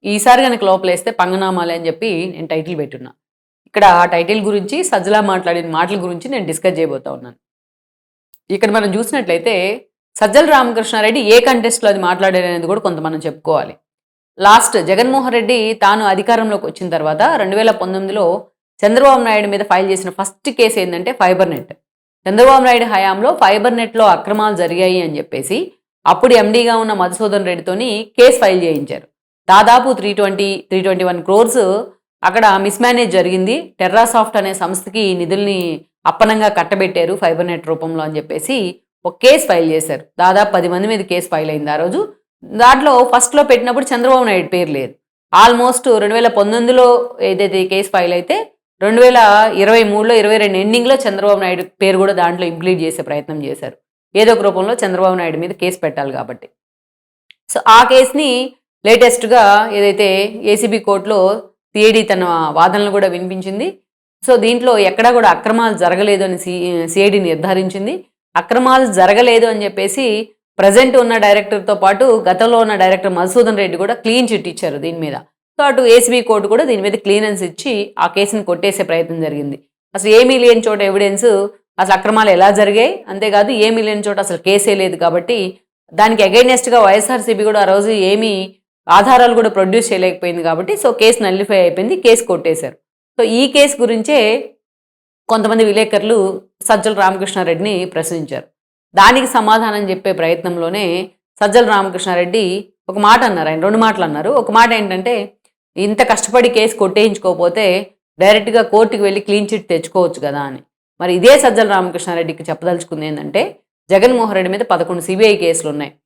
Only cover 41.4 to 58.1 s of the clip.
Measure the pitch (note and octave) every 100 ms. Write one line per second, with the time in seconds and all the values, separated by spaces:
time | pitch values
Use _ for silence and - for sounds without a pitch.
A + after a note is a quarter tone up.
41.4 | D#3 D3+ D3+ D3+ F3 C#4+ G#4 _ _ _
42.4 | E3+ G#3+ B3 C4+ D4 B3 B3+ B3 B3+ D4
43.4 | D4 A#3 B3 B3 C4 B3 B3 B3+ A3+ F#3+
44.4 | D#3+ F3+ E3 C#3 B2 - _ _ _ F#3
45.4 | A3+ A#3+ B3 B3 C4+ G3 G3+ A3+ A#3 A#3
46.4 | G3+ A#3 A#3+ B3+ B3 A#3+ A#3+ - G3 F#3+
47.4 | G3 F#3+ F#3 G3 F#3+ F#3+ F3 F3 F3 G4
48.4 | A4+ _ _ _ G3+ A3+ B3 B3 G#3+ G#3
49.4 | A3 F#3+ G3+ A#3 G#3 G#3 A3 A3+ G#3 A3
50.4 | G#3 F#3 G#3 A#3 A#3+ C4+ A#3 G3 G3+ G3+
51.4 | F#3 F3+ F#3 _ F#3+ F#3 G3 F3+ E3+ F3
52.4 | F3 E3 F3+ F3+ D#3+ D#3+ D#3 D3 C#3+ D#3
53.4 | C#3 C#3 C3 - _ _ _ G3 A3 A3
54.4 | G3 F#3+ G3+ A#3+ G3 F3+ F#3 F#3 E3 D#3+
55.4 | F3 F#3+ F3+ F3+ D#3 C#3+ C#3 C3 A#2 A#2+
56.4 | - _ _ _ _ _ _ _ _ _
57.4 | - - A#3 A3+ B3 C4 C4